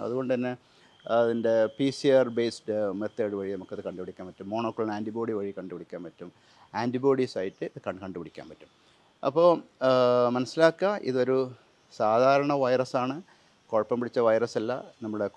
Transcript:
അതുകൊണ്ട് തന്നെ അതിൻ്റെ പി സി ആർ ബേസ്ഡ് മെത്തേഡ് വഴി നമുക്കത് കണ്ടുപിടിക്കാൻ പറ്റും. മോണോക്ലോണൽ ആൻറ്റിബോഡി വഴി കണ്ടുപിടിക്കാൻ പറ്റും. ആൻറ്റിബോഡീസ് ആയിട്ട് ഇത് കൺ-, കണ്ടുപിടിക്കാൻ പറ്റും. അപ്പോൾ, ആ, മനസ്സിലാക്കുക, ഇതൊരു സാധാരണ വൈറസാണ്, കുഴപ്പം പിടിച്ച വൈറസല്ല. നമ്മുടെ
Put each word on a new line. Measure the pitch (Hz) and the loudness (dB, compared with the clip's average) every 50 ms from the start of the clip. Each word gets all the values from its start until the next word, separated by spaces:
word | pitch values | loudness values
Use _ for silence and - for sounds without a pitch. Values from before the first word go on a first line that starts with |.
| 107 | -6
അതുകൊണ്ട് | 110 120 131 131 123 131 | -4 -4 -4 -2 -2 -2
തന്നെ | 120 123 123 127 - _ _ _ _ _ _ _ _ - - 113 | -2 -2 -4 -6 -8 _ _ _ _ _ _ _ _ -6 0 2
അതിൻ്റെ | 117 117 117 117 117 110 113 113 113 110 110 - | 2 2 2 2 2 2 2 4 4 4 2 0
പി | - 139 139 131 | 0 -2 -2 0
സി | - - 143 131 | 2 4 6 6
ആർ | 131 127 120 117 | 6 6 4 0
ബേസ്ഡ് | 120 117 117 - - - - 107 107 107 101 92 101 | 0 0 -2 -2 -6 -6 -4 -2 -2 -2 -2 -2 -4
മെത്തേഡ് | 104 107 - - 110 104 101 98 | -6 -6 -4 -4 -4 -2 -2 -4
വഴി | 98 95 98 | -4 -4 -6
നമുക്കത് | 92 92 - 104 98 95 | -8 -8 -12 -12 -10 -10
കണ്ടുപിടിക്കാൻ | 95 90 87 92 90 - - 92 90 | -10 -10 -10 -12 -12 -12 -14 -16 -16
പറ്റും. | 85 - 95 98 | -14 -14 -10 -6
മോണോക്ലോണൽ | 107 113 120 113 110 - 110 110 104 | -6 -4 -4 -4 -4 -4 -4 -4 -4
ആൻറ്റിബോഡി | 104 107 110 107 113 117 113 113 | -6 -6 -6 -6 -6 -4 -4 -4
വഴി | 101 101 101 98 92 | -4 -4 -6 -8 -10
കണ്ടുപിടിക്കാൻ | 90 95 90 85 85 - - 87 90 | -12 -12 -12 -12 -12 -12 -12 -12 -14
പറ്റും. | 80 - - 87 90 - _ _ _ _ _ - - - 104 | -14 -16 -16 -18 -18 -18 _ _ _ _ _ -16 -8 -6 -4
ആൻറ്റിബോഡീസ് | 117 123 120 127 131 139 135 131 127 120 - 98 | -2 -2 -2 0 2 2 2 2 0 -2 -2 -6
ആയിട്ട് | 92 98 - - 160 185 | -6 -6 -8 -10 -12 -12
ഇത് | - 135 - | -12 -12 -10
കൺ-, | 101 90 92 98 | -10 -10 -10 -10
കണ്ടുപിടിക്കാൻ | 95 90 90 82 76 - - - - | -12 -10 -12 -12 -14 -14 -18 -18 -18
പറ്റും. | 76 _ - _ _ _ _ _ _ _ _ _ _ - - | -20 _ -20 _ _ _ _ _ _ _ _ _ _ -6 -4
അപ്പോൾ, | 139 131 160 170 175 165 156 - - _ - 131 | -2 2 4 6 6 6 4 -2 -12 _ 0 2
ആ, | 131 131 127 123 123 123 123 123 123 123 | 4 4 6 4 4 4 4 4 2 2
മനസ്സിലാക്കുക, | 123 131 127 - 160 160 165 160 - 185 196 208 196 - 131 | 0 -4 -2 0 4 4 4 4 2 -2 -2 -2 -2 -4 -2
ഇതൊരു | 127 127 127 123 131 131 131 127 123 - _ _ _ _ _ _ - - | 0 0 2 2 2 0 0 -2 -6 -18 _ _ _ _ _ _ -4 0
സാധാരണ | 113 107 110 120 127 135 139 139 143 147 143 143 131 | 2 2 4 6 6 6 4 4 2 0 0 0 2
വൈറസാണ്, | 123 127 123 127 - - 131 123 131 135 165 - _ _ _ _ _ _ _ _ - | 2 2 0 0 0 -2 -2 -2 -2 -6 -8 -12 _ _ _ _ _ _ _ _ -2
കുഴപ്പം | 110 110 107 - 123 120 | -2 0 0 0 -2 -2
പിടിച്ച | 120 113 - 127 117 | -2 -2 0 2 4
വൈറസല്ല. | 113 110 113 117 120 - 117 107 113 123 139 - - - - 113 | 4 4 4 2 0 -4 -4 -4 -4 -6 -6 -8 -14 -16 -12 -10
നമ്മുടെ | 107 107 104 104 101 - | -8 -4 -4 -4 -4 -2